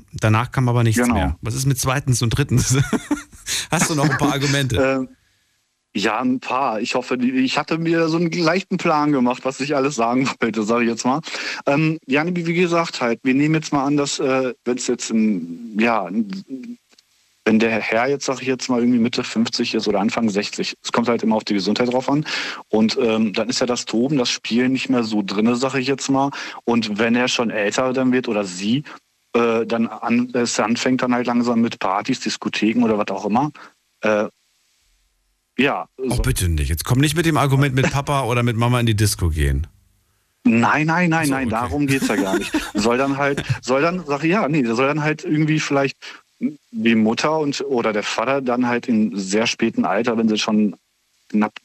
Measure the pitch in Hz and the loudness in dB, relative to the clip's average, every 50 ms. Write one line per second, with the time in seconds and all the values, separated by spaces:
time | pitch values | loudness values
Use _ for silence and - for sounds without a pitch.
0 | - _ - - - 110 107 110 120 120 - - 131 123 120 123 117 113 110 120 | -20 _ -8 -2 2 2 2 2 2 0 0 0 0 2 2 4 4 4 2 2
1 | 123 120 - 104 - 69 73 - - - 117 135 135 139 135 - - 131 127 143 | 2 2 2 2 2 0 -2 -4 -6 -6 -6 -2 0 0 0 0 0 0 0 0
2 | 143 135 123 - 135 117 110 - 143 - - 131 107 - 131 135 143 - - - | 0 0 0 2 2 0 2 0 0 2 2 2 2 2 2 2 2 2 0 -4
3 | - - 294 294 - - - - - - - - - - - 165 180 - 170 147 | -2 -2 -4 -4 -4 -12 -20 -18 -8 -6 -6 -6 -4 -2 -2 -2 0 0 0 2
4 | 139 151 135 - 139 143 135 139 135 143 139 143 135 127 - 143 135 131 135 131 | 2 2 2 2 0 0 0 0 0 0 0 0 0 0 0 2 2 2 2 0
5 | 131 127 - _ _ _ _ _ _ _ _ _ _ _ _ _ _ _ _ 104 | -2 -6 -10 _ _ _ _ _ _ _ _ _ _ _ _ _ _ _ _ -2
6 | 95 110 104 113 127 127 127 131 - - 117 127 135 127 110 107 113 - - 127 | -2 0 0 0 0 0 0 -2 -2 -4 -2 -2 0 0 -2 -2 -4 -2 -2 -4
7 | 123 - 131 127 123 123 131 131 131 131 - 143 147 - 165 160 165 165 165 165 | -2 -2 -2 0 0 0 2 2 0 0 0 -2 -2 -2 -2 -2 0 0 2 2
8 | 165 160 160 170 175 165 160 175 170 156 170 190 190 - 196 170 - 175 160 151 | 2 2 2 0 0 0 0 0 0 2 2 0 0 -2 -4 -2 0 2 2 2
9 | 147 151 147 135 123 123 123 - - 131 131 - - 143 147 139 131 139 - - | 2 2 2 2 2 2 0 -2 -4 -6 -4 -4 -4 -2 0 0 0 0 0 0
10 | 117 113 120 131 139 123 - - - 117 104 113 107 101 117 120 120 113 117 113 | 0 0 2 0 0 -2 -2 -2 -2 -2 -2 -2 0 0 2 2 2 0 0 -2
11 | - 123 131 156 - - - - - - - - - - 143 143 160 156 160 156 | 0 0 0 0 -2 -6 -10 -8 -8 -8 -8 -6 -2 0 2 2 2 0 0 -2
12 | - - 131 147 156 175 180 175 170 165 170 170 185 170 170 170 165 165 - - | -4 -2 0 0 0 0 -2 -2 -2 -2 2 2 2 2 2 0 0 -2 -4 -4
13 | 127 120 117 - - 135 127 135 147 151 160 156 151 - - 143 135 143 147 147 | -2 -2 -2 0 0 0 2 2 4 2 2 0 0 0 0 0 2 2 2 0
14 | 143 143 - - 165 135 131 131 131 127 113 - _ 120 123 123 - - 123 117 | 0 0 -2 -2 0 0 2 2 0 -2 -4 -6 _ -4 -4 -2 -2 -2 -2 -2
15 | - - 113 113 110 110 104 90 82 82 85 82 - 117 107 101 110 117 117 107 | -2 -2 0 2 2 2 2 0 -4 -8 -10 -12 -12 -8 -2 0 2 2 2 0
16 | 95 87 95 113 110 101 95 98 - - - 127 - - - - _ _ _ _ | -2 -2 -2 -2 -2 -2 -6 -10 -10 -12 -14 -14 -12 -14 -16 -18 _ _ _ _
17 | _ _ _ _ _ _ _ _ _ 107 110 113 117 113 113 107 - - 110 113 | _ _ _ _ _ _ _ _ _ 2 2 4 2 2 0 -2 -2 0 0 0
18 | 120 135 143 139 - - 135 120 127 131 131 123 - - 127 120 120 120 123 120 | 2 0 0 -2 -2 -4 -4 -4 -2 -4 -4 -4 -2 -2 0 2 2 2 4 4
19 | 113 120 - - 120 - - 113 113 - - - 120 - - 113 107 110 101 95 | 2 0 0 -2 -6 -4 -2 -2 -2 0 0 -2 -4 -2 -2 -2 -2 0 0 0
20 | 98 113 - - 117 110 95 101 104 - - - 95 - - - _ - - - | 0 0 0 0 0 0 0 0 -2 -4 -6 -6 -6 -6 -8 -10 _ -2 -2 0
21 | 120 123 117 113 - 110 110 110 104 - 107 101 90 98 107 - 123 120 120 131 | 2 2 0 2 2 2 0 0 0 0 -2 0 0 0 0 2 0 2 0 0
22 | 127 - 139 147 151 - - - - - - - - - - - 110 226 - 139 | 0 2 0 0 0 -2 -4 -6 -6 -8 -10 -12 -8 -2 2 2 2 2 2 2
23 | 127 113 110 110 110 110 92 113 110 110 127 - 135 120 123 117 - - - 110 | 0 2 2 2 0 0 0 -2 -4 -2 -2 -2 0 0 -2 -4 -4 -4 0 0
24 | 120 139 156 139 120 120 - - - - 110 120 127 127 135 127 - - 131 123 | 0 2 2 0 0 0 -2 -4 -4 -2 0 2 2 2 2 0 0 0 0 0
25 | 117 110 110 104 98 95 98 101 107 120 123 120 131 135 131 135 127 127 139 131 | 0 0 0 -2 -2 -2 -2 0 2 2 2 2 0 0 0 -2 0 0 -2 -2
26 | - - 139 135 139 143 - - - - - - - - 120 117 107 107 104 98 | 0 0 2 2 2 0 -2 -6 -12 -12 -14 -8 -2 0 0 0 0 0 0 0
27 | 117 117 117 123 123 123 - - 123 107 95 107 101 104 107 - 131 131 127 135 | 2 2 2 2 2 0 0 0 -2 -2 0 -2 -2 0 0 0 0 0 0 0
28 | 131 127 123 127 123 123 113 104 104 92 90 90 98 104 117 143 147 - - - | 2 2 2 2 0 0 -2 -2 -2 -4 -6 -6 -2 0 0 -2 -2 -6 -16 -20
29 | _ _ _ _ _ _ _ 120 117 117 113 113 117 110 117 113 113 110 - 107 | _ _ _ _ _ _ _ 0 2 2 2 0 0 -2 0 -2 -2 -2 -4 -6
30 | - 117 117 120 123 123 - 127 120 113 - - 113 104 117 120 - 131 127 123 | -4 0 0 0 0 0 -2 -2 -2 0 0 -2 0 -2 -2 -2 0 0 0 0
31 | - 123 123 120 123 123 123 120 120 120 120 113 117 117 - - - 98 92 101 | 0 0 0 0 0 0 0 0 2 2 2 2 2 0 -2 -4 -4 -2 -2 -2
32 | 101 - 131 - - 110 - - - 104 - - - 107 113 120 120 113 110 104 | -2 -2 -4 -4 -2 -6 -6 -4 -6 -6 -4 0 0 0 2 2 2 2 2 0
33 | 104 - 95 95 101 101 101 120 139 151 143 - - - _ _ _ _ _ _ | 0 -2 -4 -4 -2 0 0 0 0 0 -4 -10 -20 -20 _ _ _ _ _ _
34 | - 107 107 104 107 107 - _ _ _ _ _ _ _ _ _ _ _ _ _ | 0 0 2 2 0 -4 -6 _ _ _ _ _ _ _ _ _ _ _ _ _
35 | _ _ _ _ _ _ _ _ _ _ _ - 240 139 117 95 - - _ - | _ _ _ _ _ _ _ _ _ _ _ 0 0 0 0 -2 -6 -10 _ -8
36 | 131 131 120 123 - 131 127 - 95 87 82 76 73 69 85 80 - - 123 127 | -4 -2 -2 0 0 0 0 -2 -2 -2 0 0 -2 -2 -4 -4 -2 0 2 2
37 | 143 156 147 165 165 165 156 139 135 143 135 135 143 143 127 131 135 165 - 143 | 2 2 2 0 0 2 2 2 2 2 4 2 2 2 2 0 0 0 0 -2
38 | 139 - 147 139 131 113 123 120 120 120 113 110 120 120 123 123 120 117 110 101 | -2 0 -2 0 0 0 0 0 0 0 0 2 2 2 2 2 2 2 2 2
39 | 107 101 - - 90 82 78 82 71 69 69 69 76 - - _ _ _ _ _ | 2 0 0 0 -2 -2 0 0 0 0 0 -2 -4 -6 -10 _ _ _ _ _
40 | _ _ _ _ _ _ _ _ _ - 113 117 117 - - 139 156 160 160 175 | _ _ _ _ _ _ _ _ _ 0 2 4 2 2 2 2 2 2 2 2
41 | 180 170 160 165 160 147 135 135 135 120 107 113 123 - - 147 147 139 135 135 | 2 2 2 2 2 0 0 0 -2 -2 -2 -2 -2 -2 -2 -2 0 0 0 0
42 | - 123 117 98 98 95 - 170 - - - 151 - - - 104 104 117 120 123 | 0 0 0 0 0 0 0 -2 -2 -2 -4 -4 -4 -4 -4 -2 0 2 2 2
43 | 139 139 139 135 143 139 143 139 - - - - - - 123 135 147 170 180 185 | 2 0 0 0 0 0 0 -2 -2 -4 -4 -4 -2 0 0 2 2 2 0 -2
44 | 170 143 143 139 156 160 175 220 196 135 151 160 123 113 113 113 135 135 147 151 | -4 -4 -4 -2 0 0 2 2 2 2 2 2 2 2 2 2 2 2 2 0
45 | 147 156 156 156 - 175 156 151 156 151 156 156 - - 147 139 139 139 - - | 0 0 -2 -2 -2 -2 0 0 2 2 2 0 0 0 0 0 0 0 -2 -8
46 | - - - - _ _ _ _ - 262 302 - _ _ - 110 110 117 - - | -16 -18 -18 -20 _ _ _ _ -6 -6 -6 -8 _ _ -8 0 2 2 4 4
47 | 110 107 117 117 - 151 156 160 151 143 135 - 139 139 139 120 110 113 104 107 | 4 2 2 0 0 0 0 0 0 -2 -2 -4 -4 -2 -2 0 0 0 0 -2
48 | 101 - - - 110 123 135 139 135 123 120 120 127 123 120 120 120 - 120 107 | -2 -2 -4 -2 -2 0 0 0 0 0 0 0 0 0 0 -2 0 0 2 2
49 | 107 104 82 101 98 95 98 107 110 104 - - 117 113 110 - 120 82 92 101 | 2 0 0 -4 -6 -2 0 0 0 0 0 0 -2 -2 0 0 -2 0 0 0
50 | 120 123 117 110 113 110 107 104 - - 110 107 107 101 - - _ _ _ _ | 0 0 0 0 2 2 2 0 0 0 2 2 2 0 -2 -6 _ _ _ _
51 | _ _ _ _ _ _ - 107 104 107 - - - | _ _ _ _ _ _ 0 0 0 0 -2 -10 -14